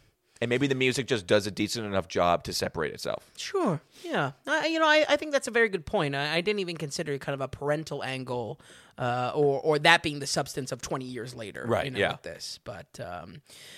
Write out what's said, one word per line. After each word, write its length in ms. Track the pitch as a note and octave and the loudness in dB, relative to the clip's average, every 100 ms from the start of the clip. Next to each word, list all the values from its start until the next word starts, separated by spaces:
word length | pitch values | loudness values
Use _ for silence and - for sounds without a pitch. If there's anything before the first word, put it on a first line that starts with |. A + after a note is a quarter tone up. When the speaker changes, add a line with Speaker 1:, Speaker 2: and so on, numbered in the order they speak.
| _ _ _ _ | _ _ _ _
Speaker 1:
And 80 | A#2 | 0
maybe 180 | B2 C#3 | 2 2
the 80 | C3 | 2
music 320 | B2+ B2+ A2+ | 2 2 0
just 200 | A#2+ F2 | -2 4
does 200 | G#2+ G#2 | 4 4
a 40 | |
decent 340 | F#2 G#2 A#2+ G#2 | 0 -2 -2 -2
enough 220 | G2 E2+ | -2 0
job 340 | F#2+ F2 E2+ - | 2 4 4 0
to 80 | |
separate 400 | F2 F#2 E2+ D2 | -4 -4 -2 -4
itself. 360 | G1+ - G#1+ - - | -4 -6 -6 -10 -14
Speaker 2:
Sure. 440 | - G4 D4 D3 - - | -6 0 0 0 -4 -14
Yeah. 280 | F4 A#3+ C#3 - - | -4 -2 -2 -4 -4
I, 200 | D4+ D4+ | 0 0
you 120 | D#4+ | 2
know, 80 | D#4+ | 6
I, 180 | D4+ - | 6 6
I 80 | D4 | 2
think 140 | D#4 | 2
that's 160 | C#4 - | -2 0
a 40 | |
very 180 | A3+ A3+ | 2 2
good 160 | F#3+ D3+ | 0 -2
point. 300 | G#3+ D3 C#3 | 0 0 0
I, 200 | D3 E3 | 0 0
I 60 | |
didn't 180 | F3 G#3 | 0 0
even 160 | F3+ E3 | -2 -6
consider 400 | D#3 - D3+ C3+ | -6 -6 -4 -4
kind 160 | - | -4
of 60 | C3+ | -4
a 60 | C3 | -4
parental 560 | - C#3+ D3+ D#3 C#3+ | -4 -2 0 -2 -6
angle, 560 | A2 C3 B2 B2 A2+ C#3 - - - - | -4 -6 -4 -4 -6 -8 -16 -20 -20 -6
uh, 340 | B2 B2 B2 D3 | -2 0 0 4
or, 240 | D3 C#3 | 4 4
or 180 | D#3+ D3+ | 2 4
that 240 | E3 E3+ | 6 6
being 160 | E3 C#3+ | 4 -6
the 80 | C#3 | -4
substance 440 | - C3+ - C3 | -2 -2 -6 -8
of 100 | B2 | -8
twenty 220 | - D3 B2+ | -6 -6 -6
years 300 | B2 B2 B2 | -8 -10 -10
later, 300 | G#2+ - A2 | -12 -6 0
Speaker 1:
Right, 180 | G#2+ C3+ | 0 0
Speaker 2:
you 60 | |
know, 80 | G2+ | 2
Speaker 1:
yeah. 120 | F#2 | 0
Speaker 2:
with 80 | - | 0
this. 380 | - E2+ - - | -8 -12 -12 -12
But, 340 | - G2+ - - | -14 -14 -16 -14
um, 420 | G#2 F2 E2+ - - - - | -12 -10 -12 -18 -20 -20 -20